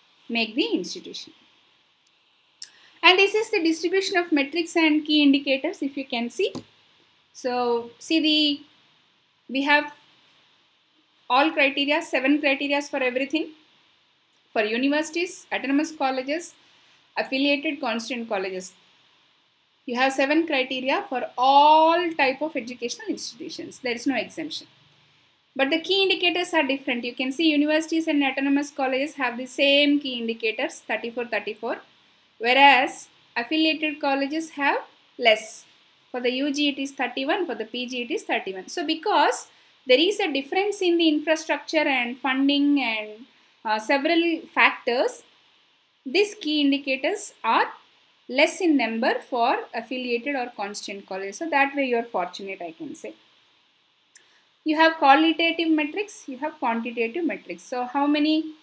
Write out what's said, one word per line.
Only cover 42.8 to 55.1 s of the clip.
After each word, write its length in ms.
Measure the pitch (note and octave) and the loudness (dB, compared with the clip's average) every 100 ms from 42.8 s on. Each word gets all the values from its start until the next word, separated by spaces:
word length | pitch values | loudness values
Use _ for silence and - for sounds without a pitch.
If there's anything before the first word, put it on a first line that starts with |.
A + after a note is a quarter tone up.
| A#3 A3 G#3+ G#3+ C4 _ _ _ A3 | 0 -4 -8 -16 -20 _ _ _ -4
uh, 140 | A3 | -4
several 640 | B3+ C#4 D#4 E4+ E4+ D#4+ - | 2 2 4 2 2 -2 -4
factors, 720 | C4+ B3 - - A#3+ A4+ - - _ _ _ _ _ _ _ C4 | 2 2 2 -2 0 -2 -4 -16 _ _ _ _ _ _ _ -2
these 300 | E4 G#4 - | 0 0 0
key 260 | D4+ D4+ | -2 2
indicators 720 | C#4+ C#4 C#4 C4+ D4+ G#4 - - | 4 2 0 -2 -2 -2 -6 -6
are 300 | A3+ C#4+ - - _ _ _ _ - | 0 0 0 -6 _ _ _ _ -6
less 320 | B3+ E4 - | 2 2 2
in 160 | F4 C#4 | 2 2
number 380 | A3+ A3+ C#4+ A4+ - | 2 0 0 -2 -4
for 280 | B3 A#3+ G#4+ - | 0 0 0 -4
affiliated 600 | A#3 A3+ B3+ B3 A#3+ C#4+ C#4 | -10 -8 -8 -4 -4 -4 -6
or 160 | A#3+ - | -6 -8
constituent 520 | G3+ G#3 - G3+ - | -10 -10 -12 -14 -10
colleges. 300 | F#3+ G3 - | -10 -10 -8
So 120 | E4 | -2
that 240 | C#4 C#4 C#4+ | 0 2 0
way 100 | C4 | 0
you 120 | A#3 | 0
are 60 | |
fortunate, 580 | A#3+ F#3+ F3 - G3 F3+ | -2 -4 -4 -8 -12 -10
I 120 | E3+ | -12
can 220 | E3 D3 - | -10 -12 -10
say. 180 | G#3+ - _ _ _ _ _ _ _ _ _ - _ _ _ _ D#4 | -14 -16 _ _ _ _ _ _ _ _ _ -20 _ _ _ _ -2
You 100 | D#4 | 4
have 220 | D#4+ D#4+ | 4 6
qualitative 720 | C#4 | 6